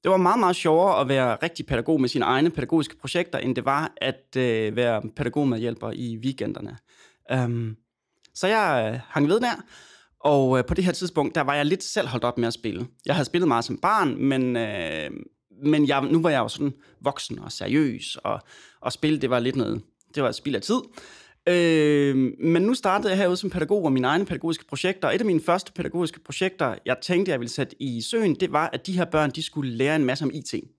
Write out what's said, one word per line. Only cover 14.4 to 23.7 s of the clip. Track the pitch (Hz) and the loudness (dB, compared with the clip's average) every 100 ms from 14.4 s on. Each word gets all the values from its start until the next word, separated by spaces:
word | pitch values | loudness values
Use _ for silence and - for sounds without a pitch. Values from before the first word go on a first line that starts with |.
| 127 120 | 0 -2
øh, | 110 101 82 78 76 - - _ _ 98 | -2 -4 -6 -6 -8 -10 -16 _ _ -4
men | 143 151 143 | 0 4 4
jeg, | 139 | 2
nu | 139 165 | 2 2
var | 165 | 2
jeg | 143 | 2
jo | 110 | -2
sådan | - 143 131 _ _ | -2 -4 -6 _ _
voksen | 139 - - 101 | -6 -6 -10 -10
og | 101 | -10
seriøs, | - 98 139 147 110 - - | -10 -2 0 0 -2 -10 -6
og, | - - - - - _ | -4 -6 -8 -20 -20 _
og | 123 | -8
spil, | - 151 156 | -2 -2 0
det | 127 | 0
var | 123 | 0
lidt | 123 131 | 0 -2
noget, | 110 110 - _ _ - | -2 -4 -10 _ _ -2
det | |
var | 127 | -2
et | 110 | -2
spild | 143 113 | -4 -4
af | |
tid. | - 226 - - - - - _ - | -2 -2 -2 -20 -20 -20 -20 _ 2
Øh, | 175 170 160 151 147 143 131 127 - | 4 4 4 6 4 4 2 0 0
men | 165 170 | 2 4
nu | 202 | 2
startede | 254 196 196 233 | 2 2 2 2
jeg | 190 | 2
herude | 190 185 | 2 0
som | 196 | -2
pædagog | 180 156 | -4 0